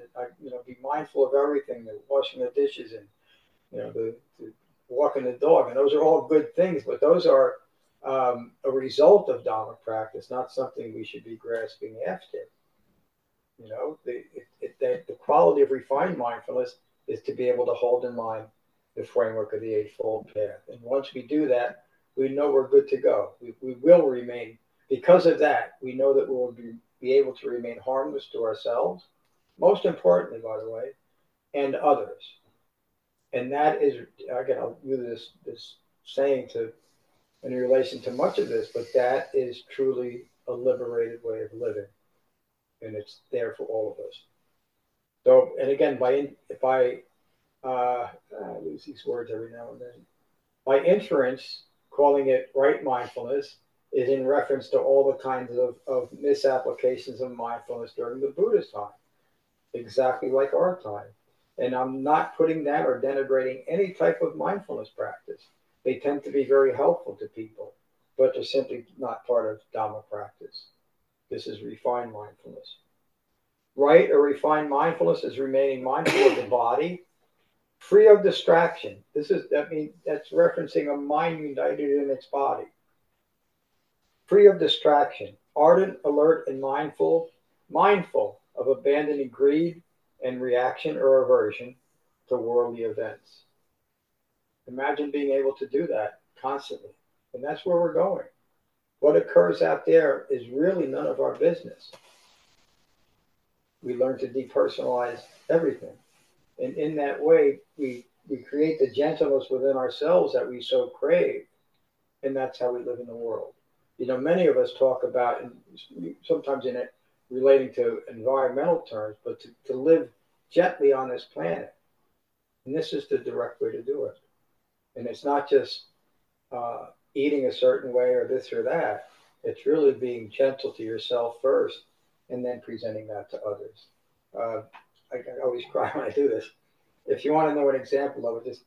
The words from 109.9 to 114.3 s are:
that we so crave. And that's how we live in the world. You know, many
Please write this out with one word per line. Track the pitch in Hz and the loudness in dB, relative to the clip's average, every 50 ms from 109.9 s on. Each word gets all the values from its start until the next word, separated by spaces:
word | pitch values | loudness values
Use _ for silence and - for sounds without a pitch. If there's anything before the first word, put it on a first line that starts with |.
| 123 - 147 156 175 180 - - 127 | -4 -4 0 2 4 4 2 2 0
that | 127 123 123 | -2 -2 -2
we | 127 123 123 | -8 -12 -6
so | - 131 127 123 | -2 0 0 0
crave. | 120 - - - 143 165 180 170 - - - - _ _ _ _ _ _ _ _ _ _ _ _ _ _ _ - | -2 -6 -6 0 2 2 2 2 0 -2 -6 -12 _ _ _ _ _ _ _ _ _ _ _ _ _ _ _ -6
And | 135 135 | -4 -4
that's | 135 131 127 - - | -2 -4 -6 -6 -4
how | 127 123 123 | -4 -4 -4
we | 123 117 | -4 -6
live | 120 123 120 | -8 -8 -8
in | 120 | -10
the | 120 113 | -14 -12
world. | 117 117 117 110 - - - - _ _ _ _ _ _ _ _ _ | -10 -8 -6 -6 -8 -8 -12 -16 _ _ _ _ _ _ _ _ _
You | 127 | -6
know, | 131 127 127 | -4 -4 -4
many | 131 156 | 0 0